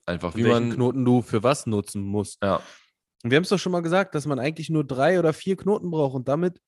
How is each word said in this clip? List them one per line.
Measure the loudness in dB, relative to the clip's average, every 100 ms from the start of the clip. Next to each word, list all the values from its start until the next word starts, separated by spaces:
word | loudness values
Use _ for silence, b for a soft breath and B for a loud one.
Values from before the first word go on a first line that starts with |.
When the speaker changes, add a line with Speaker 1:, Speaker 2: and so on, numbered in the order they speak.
| -6
Speaker 1:
Einfach, | -4 -4 0
Speaker 2:
Und |
Speaker 1:
wie |
Speaker 2:
welchen | 2 4 2
Speaker 1:
man |
Speaker 2:
Knoten | 0 0 2 4
du | 2
für | 2 0
was | 2 0 0
nutzen | -2 -2 -6
musst. | -4 -4 -4 -4
Speaker 1:
Ja. | -2 0 B B B _ _ _
Speaker 2:
Und | 0
wir | 2
haben's | 2
doch | 0
schon | 0
mal | -2
gesagt, | 0 0 0 -4
dass | -4
man | -2
eigentlich | -4 -4 -2
nur | -2 -2
drei | 2 2 4
oder | 2
vier | 0 -2 -2
Knoten | 0 -2 -2
braucht | 0 0 -2
und | -2
damit | 0 -2 -4